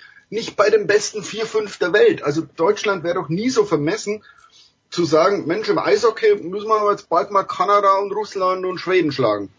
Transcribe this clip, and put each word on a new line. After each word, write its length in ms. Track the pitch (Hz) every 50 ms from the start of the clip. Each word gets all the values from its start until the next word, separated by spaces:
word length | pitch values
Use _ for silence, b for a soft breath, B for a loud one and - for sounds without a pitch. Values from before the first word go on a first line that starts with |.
| B B B B B B
nicht 260 | 196 220 240 - -
bei 140 | - 202 208
den 180 | 220 214 202
besten 340 | 165 202 214 208 - - 214
vier, 240 | 170 - - 214 226
fünf 320 | 214 - 220 214 196 - -
der 120 | 190 180
Welt. 320 | 165 214 233 220 165 - -
Also 200 | 143 147 160 151 - _
Deutschland 480 | - 165 190 208 - - 214 196 180 143
wäre 120 | 170 175
doch 120 | 190 170
nie 220 | 139 160 190 220 262
so 160 | 254 226 208
vermessen, 580 | 208 170 151 147 156 202 220 - 202 208 208 b b b b b b b b b b b _ _ -
zu 140 | - 170 175
sagen, 440 | 143 156 156 170 196 202 185 131
Mensch, 200 | 139 165 214 220
im 120 | - 185 151
Eishockey 560 | - 160 196 208 233 226 220 - 226 214 208
müssen 340 | 202 - 170 185 208 202 220
wir 200 | 214 214 208 208
jetzt 180 | 202 202 - -
bald 200 | 165 175 202 202
mal 140 | 208 196 185
Kanada 540 | - - - 180 196 202 202 202 196 196 196
und 120 | 202 196 202
Russland 520 | 208 208 - - 196 185 185 185 190 185
und 120 | 185 175
Schweden 340 | 170 - 170 185 185 160 151
schlagen. 380 | 131 135 127 110 104 101 101 95 _